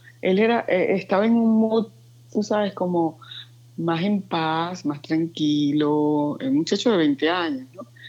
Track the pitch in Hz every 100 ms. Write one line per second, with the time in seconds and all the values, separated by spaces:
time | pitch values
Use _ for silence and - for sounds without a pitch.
0 | - - 185 190 226 233 - 185 - 185
1 | - 190 226 233 226 220 220 226 214 -
2 | - - - 226 208 208 202 202 180 175
3 | 165 160 - - - - - - 165 165
4 | 196 208 190 170 160 160 170 185 147 143
5 | - 160 165 165 151 147 147 147 147 151
6 | 151 151 147 135 135 139 165 202 247 196
7 | 151 135 151 180 - 262 262 - - -